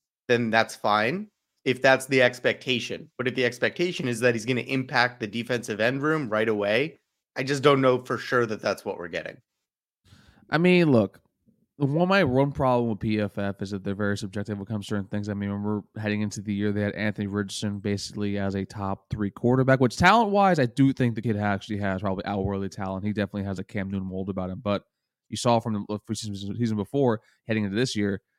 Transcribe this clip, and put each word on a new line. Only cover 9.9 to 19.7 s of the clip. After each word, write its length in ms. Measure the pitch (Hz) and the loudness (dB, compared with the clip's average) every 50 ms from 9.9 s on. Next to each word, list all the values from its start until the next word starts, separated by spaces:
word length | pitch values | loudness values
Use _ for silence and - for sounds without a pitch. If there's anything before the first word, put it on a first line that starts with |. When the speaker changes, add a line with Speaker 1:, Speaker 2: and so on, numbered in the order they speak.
| _ _ _ _ - - _ _ _ _ _ - | _ _ _ _ -20 -20 _ _ _ _ _ -2
Speaker 2:
I 80 | - 151 | 2 4
mean, 320 | 170 180 180 180 170 156 | 6 6 6 6 6 6
look, 300 | 131 113 104 98 - _ _ _ _ _ _ _ _ _ _ _ _ - | 6 6 4 2 -2 _ _ _ _ _ _ _ _ _ _ _ _ -2
the 80 | 143 | -2
one, 220 | 135 143 160 180 180 | 0 2 2 2 4
my 160 | 190 196 185 | 4 4 4
one 260 | 131 123 131 139 143 | 4 4 2 2 2
problem 400 | 135 - 143 131 127 123 120 117 | 0 0 2 2 2 2 2 0
with 80 | 110 98 | -2 -2
P 220 | - 113 107 107 | -2 -2 0 0
F 180 | 104 104 - - | 0 -2 -2 -4
F 240 | 101 98 98 - | -4 -4 -4 -6
is 80 | 101 98 | -6 -6
that 140 | 104 98 95 | -6 -6 -4
they're 100 | 101 98 | -4 -4
very 240 | 98 107 101 101 101 | -2 0 -2 -2 -2
subjective 400 | - 98 92 104 101 - 104 101 | -4 -6 -8 -8 -6 -6 -6 -8
when 40 | |
it 60 | 98 - | -6 -6
comes 180 | 110 104 98 | -6 -6 -4
to 40 | - | -4
certain 160 | 110 104 95 | -4 -4 -4
things. 220 | - - 104 101 104 | -4 -6 -6 -4 -4
I 60 | 104 | -4
mean, 160 | 101 101 101 | -4 -4 -4
remember 340 | 101 101 101 104 107 104 - _ - | -4 -4 -4 -4 -4 -4 -6 _ -10
heading 260 | 107 107 104 104 104 | -6 -4 -4 -2 -2
into 180 | 107 101 - 107 | -4 -4 -6 -6
the 120 | 95 107 | -6 -4
year, 200 | 104 98 104 104 | -2 -2 0 0
they 80 | 101 104 | 0 0
had 140 | 104 101 - | -2 -2 -2
Anthony 340 | - 104 107 101 - 104 98 | -2 -4 -4 -4 -4 -4 -4
Richardson 500 | 98 104 101 98 - - - 104 101 101 | -4 -4 -4 -4 -6 -6 -6 -6 -6 -4
basically 580 | 95 104 101 98 - - - 104 104 101 101 | -4 -4 -4 -4 -4 -8 -6 -4 -4 -2 -2
as 200 | 101 98 98 98 | -2 -2 -2 -2
a 80 | 98 95 | -4 -6
top 420 | - - 104 98 98 98 - _ - | -6 -8 -6 -6 -6 -6 -8 _ -8
three 200 | - 107 104 98 | -4 -4 -4 -4
quarterback, 480 | - - - 117 127 131 131 127 | -2 0 2 4 4 4 4 4